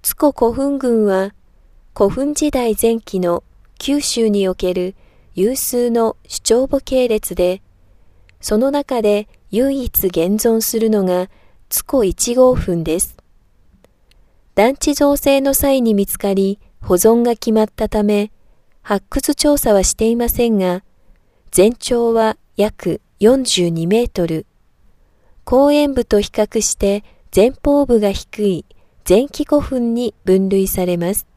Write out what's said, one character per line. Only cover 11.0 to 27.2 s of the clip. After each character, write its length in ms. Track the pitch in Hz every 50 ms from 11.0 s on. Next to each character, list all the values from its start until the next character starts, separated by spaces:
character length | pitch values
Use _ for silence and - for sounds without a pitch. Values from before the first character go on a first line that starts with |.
| 190
が 240 | 185 180 180 180 190 - _ _ - _ _ - _
津 160 | - - -
古 200 | - - 269 220
一 280 | 185 165 - - 233 240
号 200 | 254 254 254 254
墳 280 | - - - 175 170 160
で 180 | 156 156 180
す。 160 | - - - - _ _ _ _ _ _ _ _ _ _ _ _ _ _ _ _ _ _ _ _ _ _ _ _ _ _ _
団 200 | - 202 240 269
地 200 | - - - 285
造 240 | - 294 285 285 285
成 240 | - 285 277 277 269
の 100 | 277 269
際 300 | 269 - 277 269 269 240
に 100 | 226 214
見 140 | 196 202
つ 100 | - -
か 160 | - - 202 196
り、 260 | 196 196 196 202 _ - - _ -
保 140 | - - 185
存 260 | 180 - 220 226 240
が 120 | 240 240 233
決 200 | 226 - 226 220
ま 120 | 220 214
っ 20 |
た 240 | 214 _ - 220 214
た 120 | - 214 208
め、 280 | 208 208 202 208 214 - _ _ _ _ _ _ _ _ _ _
発 240 | - 208 196 - _
掘 240 | - 269 - - 294
調 220 | - - 294 294
査 180 | 277 - 254 208
は 100 | 196 185
し 100 | - -
て 140 | - 220 220
い 80 | 233
ま 120 | 233 240 233
せ 200 | - - 240 233
ん 100 | 226 202
が、 240 | 185 180 175 185 _ _ _ _ _ _ - _ _ _ _ _ _ -
全 240 | - - 180 220 240
長 400 | - - - 247 240 233 233 226
は 220 | 226 220 220 220 _ _ _ _
約 440 | - 202 214 - - - 180 160 - _ _ _ _
四 240 | 196 214 262 269 254
十 240 | - - - 175 170
二 180 | 165 165 165
メ 180 | 170 202 226 240
ー 40 | 240
ト 180 | _ - 175
ル、 200 | 160 160 156 - _ _ _ _ _ _ _ _ _ _ _ _ _ _ _ _ _ - - _
後 280 | - 247 254 277 285 294
円 220 | 294 294 285 269
部 100 | 254 233
と 160 | _ - 208
比 100 | 208 - -
較 280 | - 214 208 - 226
し 140 | 208 - -
て 300 | - - 196 202 208 - - _ _